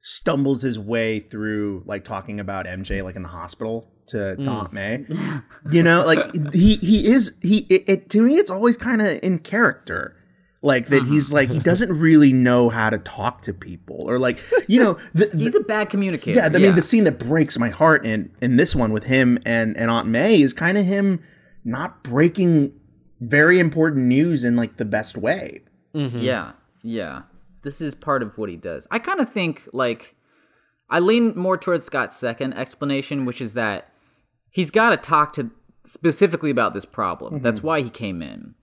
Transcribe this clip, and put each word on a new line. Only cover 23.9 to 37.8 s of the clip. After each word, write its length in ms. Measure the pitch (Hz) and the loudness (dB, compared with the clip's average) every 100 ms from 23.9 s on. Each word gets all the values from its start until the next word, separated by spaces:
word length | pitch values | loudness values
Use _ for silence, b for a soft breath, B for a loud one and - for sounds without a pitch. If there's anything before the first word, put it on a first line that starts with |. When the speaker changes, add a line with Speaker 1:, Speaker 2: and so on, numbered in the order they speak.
| 143 127 | 2 2
Speaker 1:
news 360 | 131 165 156 | 2 2 0
in, 120 | 120 120 | 0 0
like, 220 | 117 - | -2 -4
the 80 | 110 | -4
best 300 | 104 113 - | -4 -6 -6
way. 440 | 104 180 - - _ _ _ 156 | -4 -4 -6 -16 _ _ _ -8
Speaker 2:
Mm-hmm. 240 | 139 120 | -6 -4
Speaker 3:
Yeah, 320 | 123 120 69 - _ _ | -4 -4 -6 -16 _ _
yeah. 400 | 113 113 85 65 - - _ _ | -10 -8 -8 -12 -18 -20 _ _
This 180 | 143 139 | -14 -8
is 120 | 156 139 | -10 -10
part 260 | - 139 | -4 -4
of 140 | 110 104 | -4 -8
what 120 | 104 | -10
he 60 | 85 | -10
does. 320 | 87 76 - | -12 -12 -8
I 80 | 233 | -8
kinda 260 | 233 381 247 | -6 -4 -4
think, 420 | 208 175 151 - | -2 -6 -6 -12
like, 420 | 123 123 117 - _ _ _ _ _ _ _ _ | -4 -4 -4 -12 _ _ _ _ _ _ _ _
I 80 | 165 | 0
lean 340 | 180 226 233 185 | 2 2 0 -2
more 220 | 185 185 | -2 -2
towards 280 | 185 175 - | -2 -4 -4
Scott's 300 | 139 110 - | -6 -6 -6
second 360 | 123 117 135 | -8 -6 -8
explanation, 720 | - 127 _ 143 139 139 143 131 | -8 -12 _ -4 -4 -4 -6 -6
which 160 | 123 | -6
is 120 | 120 | -8
that 340 | 113 110 98 - _ _ _ _ _ _ | -4 -4 -4 -10 _ _ _ _ _ _
he's 180 | - 175 | -4 -2
gotta 280 | 214 226 170 | 2 2 0
talk 360 | - 156 147 | 0 0 0
to 160 | - 120 _ _ _ - | -2 -10 _ _ _ -16
specifically 680 | - 165 147 196 160 151 | -2 -2 2 0 0 -2
about 240 | 123 110 101 | 0 -2 -4
this 100 | - | -12
problem. 500 | - 98 82 - 151 | -6 -6 -6 -8 -4
Speaker 1:
Mm-hmm. 80 | |
Speaker 3:
That's 200 | 120 107 | -2 -2
why 180 | 147 160 | -2 -4